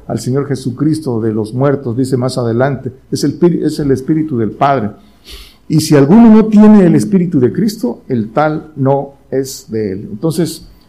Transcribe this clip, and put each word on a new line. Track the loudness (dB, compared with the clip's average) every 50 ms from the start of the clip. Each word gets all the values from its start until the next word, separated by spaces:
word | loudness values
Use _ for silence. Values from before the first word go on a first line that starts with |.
| -10 -8
al | -8 -6
Señor | -4 -4 -2 -2 -2 -4
Jesucristo | -6 -6 -6 -8 -6 -2 -2 -2 -2 -2 -4 -4 -4 -2
de | -2 -2 -2
los | -4 -4 -6 -4
muertos, | -2 0 0 0 -2 -4 -6 -4
dice | -4 -2 -2 -2 -2
más | -2 -4 -4 -4
adelante, | -4 -2 -2 0 -2 -2 -2 -6 -8 -12 -14 -14 _ _
es | -6 -4 -4
el | -4 -2 0
piri-, | 0 0 0 0 -2
es | -4 -4 -2
el | -2 -2
Espíritu | -2 -2 -2 -2 -2 -2 -2 -4 -4 -4
del | -4 -4
Padre. | -2 -2 0 0 0 0 -2 -6 -8 -12 _ _ _ _ _ -20 -20 -20 -20 -20 _ _ _ -2
"Y | -2 0
si | 2 2 4
alguno | 4 4 6 6 8 8 8
no | 8 6 6
tiene | 4 4 6 6 8 8 6 6
el | 4 4
Espíritu | 2 0 0 0 0 0 0 0 0
de | 0 0 0
Cristo, | -2 -4 -4 -4 -4 -6 -6 -6 -8 _ -6
el | -4 -4 -4 -4
tal | -4 -2 -2 -2 -2 -6 -8 -12 -8
no | -4 0 0 0 0 -2 -6 -12 _ _ _
es | -6 -6 -6 -6 -10 -16 -14 -10
de | -8 -6 -6 -6 -6
él". | -8 -10 -12
Entonces, | -10 -6 -6 -4 -2 -2 -4 -4 -6 -10 -18 -20 -20 _ _